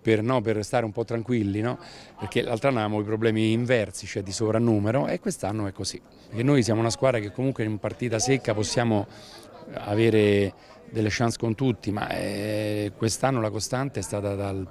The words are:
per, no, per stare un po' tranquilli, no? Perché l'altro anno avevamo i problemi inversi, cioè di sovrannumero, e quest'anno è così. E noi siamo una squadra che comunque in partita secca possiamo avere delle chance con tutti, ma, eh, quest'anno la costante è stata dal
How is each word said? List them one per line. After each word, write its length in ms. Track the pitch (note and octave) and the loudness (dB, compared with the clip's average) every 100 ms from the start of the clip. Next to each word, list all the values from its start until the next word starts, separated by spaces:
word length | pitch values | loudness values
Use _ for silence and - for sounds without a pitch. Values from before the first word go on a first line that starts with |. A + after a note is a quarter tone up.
per, 200 | - A2 | 4 2
no, 200 | A2 C3 | 4 0
per 220 | A2 G#2+ | 0 -2
stare 180 | G#2 B2 | 0 -2
un 80 | A2+ | -2
po' 140 | A2 | -4
tranquilli, 560 | A2+ A#2 A2 A#2+ G2+ G2+ | -4 -4 -2 0 0 0
no? 180 | A2+ B2 - - - - | -2 -6 -12 -20 -20 -12
Perché 220 | G#2 A#2+ | -2 -2
l'altro 260 | - A2+ C#3 | 0 0 0
anno 120 | B2 | 0
avevamo 220 | G#2+ G#2+ | 0 -2
i 40 | |
problemi 480 | G#2 A2 A2+ A2 A2 | -2 0 2 2 2
inversi, 520 | A2+ A#2+ B2 G2+ - | 2 2 0 0 -6
cioè 180 | G2 A2+ | -8 -8
di 100 | G2+ | -6
sovrannumero, 760 | F#2 A2 A2 A#2+ G#2+ G#2 B2+ D3 | -2 0 2 4 4 2 0 -2
e 140 | F3 | -2
quest'anno 460 | G#3 - F#2+ G#2+ G2+ | -4 -4 -4 -4 -6
è 40 | |
così. 300 | F#2+ F#2+ - - - - | -6 -8 -8 -18 -20 -12
E 120 | A2 | -2
noi 200 | B2+ C#3+ | 4 4
siamo 180 | A2+ A2 | 4 2
una 80 | A#2 | 2
squadra 300 | - C3 A#2+ | 2 2 2
che 120 | G#2 | -2
comunque 320 | A2+ C3+ B2+ | -2 -2 0
in 140 | A2 G#2 | -2 -2
partita 420 | A2 G#2+ B2 A2 | -6 -4 -2 0
secca 340 | A2 C3+ - | 2 2 2
possiamo 540 | G#2+ G2+ - A#2 G#2+ G2+ - - - - - - | 0 0 2 2 2 0 -12 -20 -20 -20 -20 -14
avere 1000 | - G#2 G#2 A2+ A2 G#2 G2+ G2 - - - - | -10 -2 4 6 6 6 6 2 -2 -20 -20 -10
delle 160 | A2+ G#2+ | -2 -2
chance 300 | - A#2 - | 2 0 0
con 160 | A#2 | -2
tutti, 360 | G#2+ C3+ G#2+ - | 0 0 0 -4
ma, 160 | G2+ - | -4 -4
eh, 840 | F2+ F#2+ G2+ G#2 G#2+ G#2+ G#2 G#2 | -4 -4 -4 -4 -2 -2 -2 -4
quest'anno 460 | G2+ A2+ - B2+ C3 | -2 -4 0 0 2
la 80 | A2 | -2
costante 500 | G#2 - B2+ C3+ A2 | -4 -4 -4 -4 -6
è 40 | |
stata 320 | F#2+ G#2 G2+ | -4 -4 -2
dal 320 | G2+ G2+ G2 F2+ | -4 -4 -4 -8